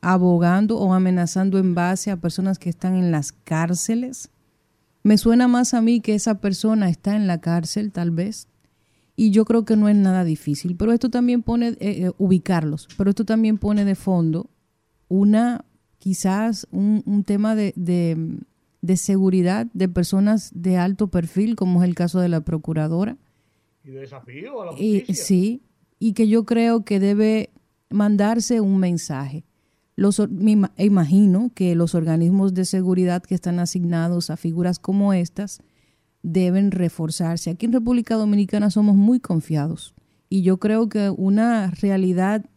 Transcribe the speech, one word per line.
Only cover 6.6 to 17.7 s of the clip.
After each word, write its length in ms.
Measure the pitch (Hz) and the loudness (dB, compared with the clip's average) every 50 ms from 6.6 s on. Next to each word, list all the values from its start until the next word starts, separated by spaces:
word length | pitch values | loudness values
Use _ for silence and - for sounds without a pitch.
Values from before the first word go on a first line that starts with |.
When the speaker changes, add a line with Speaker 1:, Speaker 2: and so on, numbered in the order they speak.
| - 220 220 220 202 185 | 0 0 0 2 2 0
Speaker 1:
está 280 | 170 - _ 196 202 | -2 -2 _ -4 -2
en 100 | 214 208 | 0 0
la 140 | 190 175 165 | 0 -2 -2
cárcel, 520 | - 165 170 170 165 160 - 208 214 208 - | -2 -2 -2 -2 -2 -4 -4 -6 -6 -6 -6
tal 180 | - 175 170 | -4 -4 -4
vez, 380 | 170 165 180 202 220 - - _ _ _ _ _ _ _ _ _ _ _ _ _ _ | -2 -2 -4 -6 -6 -12 -16 _ _ _ _ _ _ _ _ _ _ _ _ _ _
Y 160 | - 226 220 196 | 0 2 4 4
yo 120 | 214 220 | 4 4
creo 200 | - 226 233 220 | 4 2 0 2
que 120 | 220 226 | 2 2
no 120 | 214 208 208 | 2 4 4
es 80 | 208 | 4
nada 280 | 208 196 190 185 185 180 | 4 4 4 2 2 0
difícil, 520 | 170 160 151 - - 147 139 - 180 180 | 0 -2 -4 -2 -4 -6 -4 -4 -6 -4
pero 160 | 170 196 214 233 | -2 0 0 0
esto 180 | 240 - 254 | 0 0 -2
también 320 | 226 247 247 247 247 240 226 | -2 0 0 0 0 0 -2
pone, 260 | - 233 240 240 233 | -2 -2 -2 -2 -2
eh, 80 | 233 - | -4 -4
eh, 300 | - 202 202 - 180 180 - | -4 -6 -4 -2 -4 -4 -2
ubicarlos, 720 | _ 196 190 185 185 - - 190 170 156 151 147 151 - _ - | _ 2 2 2 2 2 0 -2 0 0 -2 -6 -6 -10 _ -6
pero 140 | - 196 196 | -2 0 0
esto 140 | 202 - 226 | 0 0 -2
también 340 | 190 220 220 226 220 220 202 | -2 0 0 2 2 0 0
pone 260 | - 208 208 208 202 | 0 -2 0 0 0
de 100 | 202 196 | 0 -2
fondo 540 | 190 - - 190 175 165 165 156 165 - - _ _ _ _ _ _ _ _ _ _ _ _ | -2 -2 0 0 2 2 0 -2 -4 -6 -10 _ _ _ _ _ _ _ _ _ _ _ _
una, 560 | 185 190 202 208 208 214 233 240 247 - - _ _ _ _ _ _ _ | 0 2 4 4 4 4 2 0 -2 -6 -10 _ _ _ _ _ _ _
quizás 680 | _ 196 190 - - 196 185 202 220 226 226 190 - - | _ -6 -6 -2 -2 -2 0 0 -2 -2 -4 -6 -8 -10
un, 320 | - 185 196 208 214 214 - | -6 -2 0 0 0 0 -2
un 200 | - 202 202 196 | -2 -2 -2 0
tema 300 | - 208 202 208 220 220 | 0 -2 0 0 0 0
de, 200 | 214 208 196 | 0 -2 -4